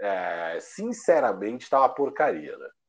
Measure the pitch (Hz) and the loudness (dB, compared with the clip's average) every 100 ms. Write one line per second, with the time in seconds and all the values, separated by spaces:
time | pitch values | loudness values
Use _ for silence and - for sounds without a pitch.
0 | 101 95 90 85 82 85 - - 226 226 | -4 -2 -2 -4 -4 -6 -8 -8 -8 -2
1 | - 165 123 95 104 123 - 135 127 - | 4 4 4 0 -4 -6 0 4 4 2
2 | 139 - 147 104 - - - _ | -2 0 0 0 -6 -12 -16 _